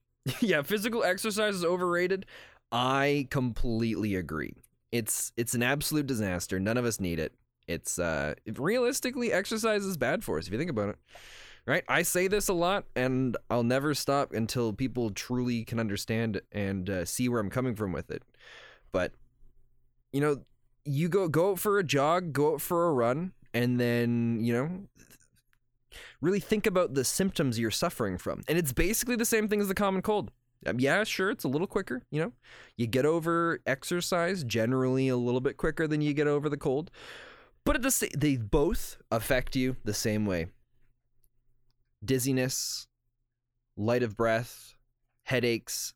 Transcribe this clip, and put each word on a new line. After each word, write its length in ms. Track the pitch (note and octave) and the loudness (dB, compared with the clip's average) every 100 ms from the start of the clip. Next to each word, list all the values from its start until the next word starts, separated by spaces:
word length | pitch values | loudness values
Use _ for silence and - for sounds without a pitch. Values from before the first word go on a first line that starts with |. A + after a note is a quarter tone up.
| _ _ - | _ _ -6
<laughs> 140 | - | -2
Yeah, 220 | A3 D#3 | 2 2
physical 420 | C#3 G#3+ A3 A3+ | 2 -2 0 0
exercise 500 | F3+ F#3+ A3 G3+ G#3+ | 0 0 -2 0 0
is 120 | G3 E3+ | 0 0
overrated. 580 | F3+ F3+ F3 F3+ F#3+ - - - - - | 0 0 2 0 0 -4 -18 -20 -20 -6
I 560 | A#2 B2+ C3+ C#3 C#3+ B2+ | 0 2 2 2 2 0
completely 840 | C#3+ B2+ G#2+ B2 A2+ A#2 F#2+ G#2 F#2 | -2 -2 0 0 2 0 0 0 -2
agree. 380 | F2+ D#2 - - _ _ - | -2 -6 -6 -10 _ _ -6
It's, 420 | A#2 A2 - - - | -4 -2 -4 -4 -4
it's 180 | A#2+ | -2
an 80 | A#2+ | 0
absolute 440 | A#2+ C#3+ - D3+ C#3 | 0 0 0 -2 -2
disaster. 520 | A#2+ G#2 F2 - F#2+ | -2 0 -2 -2 -2
None 180 | G2 A#2+ | 0 0
of 80 | |
us 140 | A#2+ G#2 | 0 -2
need 220 | F#2 E2 | -2 -2
it. 120 | D#2 _ _ _ - | -4 _ _ _ -8
It's, 320 | E2+ - - | -6 -4 -2
uh, 340 | E2+ D#2 D2 - - A2 | -2 0 -2 -6 -10 -4
realistically, 760 | D3 B3 A#3+ C#4 B3+ B3 A#3+ | 0 2 0 0 -4 -2 0
exercise 520 | F3 G3 A3 A3+ G#3 | 0 0 -2 0 0
is 120 | G3 F3 | 0 -2
bad 280 | B2 F3+ | -2 -2
for 140 | - D#2+ | -2 -4
us, 80 | E2 | -2
if 60 | |
you 60 | G#2 | -4
think 120 | F3 | -2
about 180 | A2+ G2+ | -2 -2
it. 80 | - _ - - - - - - | -4 _ -20 -20 -20 -20 -12 -2
Right? 180 | C#3 - | -2 2
I 140 | C3+ | 0
say 240 | F3 F3+ F#3 | 2 2 2
this 220 | G3+ - | 2 0
a 60 | |
lot, 320 | F3 F3 G3 - - | 2 2 0 -2 -2
and 400 | B2+ B2+ C3 G#2+ - | 0 2 0 -2 -2
I'll 140 | A#2 | 0
never 320 | A#2 C3 D3 | 2 2 2
stop 380 | C#3 - C#3+ C#3 | -2 2 2 2
until 400 | G2+ A2+ C3 A#2 | -2 -2 0 -2
people 380 | G2+ C3 A2+ A#2 | 0 -4 -2 -2
truly 520 | F#2+ - B2 B2 A#2+ | -4 -4 0 0 -2
can 140 | A2 A#2 | -2 -2
understand 600 | A2 G2 - A2+ A#2 G2 - | -2 -2 -2 0 0 -4 -6
and, 400 | G#2 G2 G2 F#2 | -4 -2 -2 -2
uh, 140 | F#2+ | -4
see 240 | F2+ - B2 | -4 -2 0
where 100 | A#2+ | 0
I'm 120 | G2+ | 0
coming 260 | B2+ C3 G#2+ | -2 -2 -2
from 160 | G#2 | -4
with 180 | D#2+ - | -4 -6
it. 140 | G1+ - - - - - - - | -10 -12 -20 -20 -20 -20 -20 -4
But, 220 | F#2 F2+ - - _ - - - _ _ _ _ | -2 -2 -6 -20 _ -20 -20 -20 _ _ _ _
you 80 | C#3 | 0
know, 220 | D3 C#3+ - _ _ _ | 2 0 -4 _ _ _
you 240 | D3 C#3 F3 | -4 0 2
go, 200 | F#3+ F3+ | 2 2
go 240 | D3 F#3 | 4 2
out 80 | F3+ | 2
for 180 | G#3+ G3+ | 2 2
a 60 | |
jog, 480 | E3 C#3 C#3+ F3 F3 | 2 4 4 2 0
go 220 | C3 D3 | 2 2
out 60 | D3+ | 2
for 280 | - F3 E3+ | 0 2 4
a 40 | |
run, 420 | C3+ A#2 C3+ F#3 - - | 4 2 2 -4 -10 -6
and 260 | A#2 B2 B2 | 0 2 2
then, 600 | A#2+ A#2+ A#2+ A#2+ A#2 A#2 | 2 2 2 2 2 2
you 120 | A#2 | 2
know, 360 | A#2 D3 F3+ G3+ _ - - _ _ _ _ _ _ _ - - - | 0 0 -6 -12 _ -20 -20 _ _ _ _ _ _ _ -20 -20 -4
really 200 | D3+ G3+ | 0 0
think 260 | - G#3+ G#3 | 2 0 2
about 280 | F3+ F3 | 2 2
the 100 | C#3 | 2
symptoms 520 | B2 - F#3+ - C#3+ A2+ | 0 2 0 2 0 2
you're 140 | A2+ | 0
suffering 480 | - F3 - G#2+ F2 | 0 -2 0 -2 -2
from. 240 | - D2+ - | -4 -6 -2
And 100 | D#3+ | 0
it's 140 | D#3 | 0
basically 420 | B2 E3+ A3 - | 2 2 2 0
the 100 | A#3+ | 0
same 220 | A#3 A3 G#3+ | 2 2 2
thing 140 | G#3 | 0
as 80 | G3+ | 0
the 60 | |
common 280 | F#3+ G3+ F#3+ | 0 0 0
cold. 300 | F3+ G#3 A#2 - _ _ - | 0 0 -2 -10 _ _ -6
Um, 140 | A2+ | 0
yeah, 240 | C3+ F3+ | 2 2
sure, 240 | G#3+ - G3 | 0 0 -2
it's 160 | - | -2
a 40 | D3 | -2
little 180 | C3+ F#3+ | -2 0
quicker, 360 | G#3 G3 B3 - | -2 -4 -8 -6
you 120 | D3 | -4
know? 100 | E3+ - - - - - | -4 -6 -20 -20 -14 -6
You 80 | A#2 | 0
get 180 | B2+ | 2
over 560 | C#3+ E3 E3 E3+ E3+ D#3 - | 4 2 2 2 2 0 -2
exercise 800 | C3+ - F3 F3 F3+ E3+ F#3+ | -4 -2 -4 0 0 0 -2
generally 640 | B2+ A2+ A2+ C3 B2+ C3 C3+ | -2 0 2 2 2 2 2
a 80 | B2+ | 2
little 260 | B2 B2 | 2 0
bit 160 | C3 - | 0 -2
quicker 280 | E3 D3+ D#3 | -4 0 0
than 140 | D3+ | 0
you 140 | D3 | 0
get 120 | C#3+ D3 | 2 2
over 220 | D3 D3 | 2 0
the 80 | C#3+ | -2
cold. 340 | D3+ C3 E3+ - - - - - - _ - | 0 -2 -4 -12 -18 -18 -18 -20 -20 _ 0
But 100 | D4 | 2
at 60 | |
the 80 | B3 | 2
sa-, 160 | - - C#3+ | 0 -2 0
they 220 | D3 C3 | 2 2
both 580 | G#2+ D3 D#3 A#3 - - - | 2 4 4 0 -4 -10 -4
affect 460 | A2+ - B2+ - C3 | -2 2 0 0 0
you 200 | B2+ B2+ | 0 -2
the 80 | - | -4
same 320 | G#2 A#2 G#2+ | -2 0 0
way. 220 | G#2+ F2 E2 - _ _ _ _ _ _ _ _ _ _ _ _ _ - | 0 0 -4 -8 _ _ _ _ _ _ _ _ _ _ _ _ _ -12
Dizziness, 840 | G#2 C3 C3 C3 B2+ - - - - _ _ _ _ _ _ _ _ - | 0 0 2 2 0 -2 -6 -8 -12 _ _ _ _ _ _ _ _ -6
light 260 | G#2 B2 | 0 2
of 140 | A#2+ G2 | 0 0
breath, 580 | A2+ A2+ A#2+ - - - _ _ _ _ | 2 2 0 -12 -20 -20 _ _ _ _
headaches, 680 | - B2+ A#2+ A2+ - - - | -4 0 2 0 -2 -8 -8